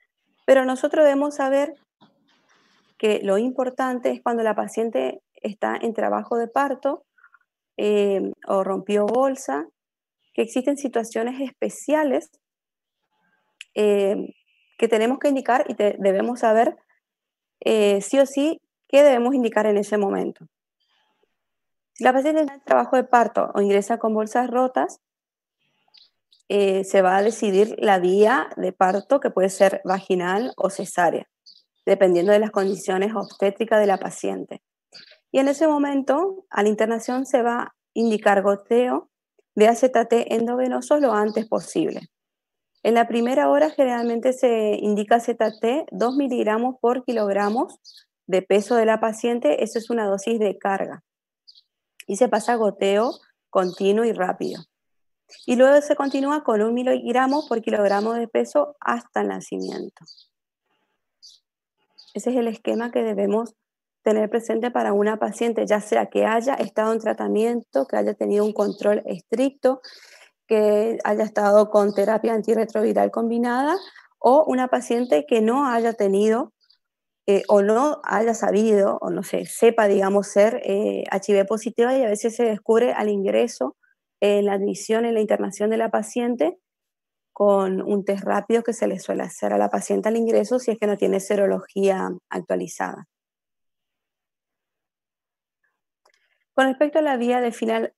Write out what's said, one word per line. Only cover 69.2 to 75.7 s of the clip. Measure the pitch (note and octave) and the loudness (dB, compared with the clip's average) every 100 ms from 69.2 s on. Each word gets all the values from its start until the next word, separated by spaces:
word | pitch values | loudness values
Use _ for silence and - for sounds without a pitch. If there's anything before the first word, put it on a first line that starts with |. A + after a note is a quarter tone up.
| - A3+ C4+ - B3+ C4 - - - - - _ - | -6 -2 -2 0 -2 -2 -8 -20 -20 -20 -20 _ -2
que | A3 G#3 G#3 A3+ A3+ | 2 4 2 0 -2
haya | - G#3+ | -2 -2
estado | A3 G#3 G3+ G#3 G#3+ | -2 0 4 6 6
con | G#3 G3+ | 4 2
terapia | G3+ G3+ A3 A#3 | 2 0 2 0
antirretroviral | A3+ G3 A3 A3 G#3+ A3 G3+ G3+ | -2 0 0 0 0 0 2 0
combinada, | A3+ A#3 A#3 A#3+ B3 D4 G4 - - - _ | 0 -2 -2 -2 0 0 -2 -6 -20 -20 _
o | A#3 C#4+ D#4 | 4 4 4
una | B3+ B3+ | 0 0
paciente | B3 A#3 A#3+ B3 D4 D4 | -2 -2 -2 2 0 2
que | A#3 | 2
no | A3 C4 | 2 2
haya | C#4 | 0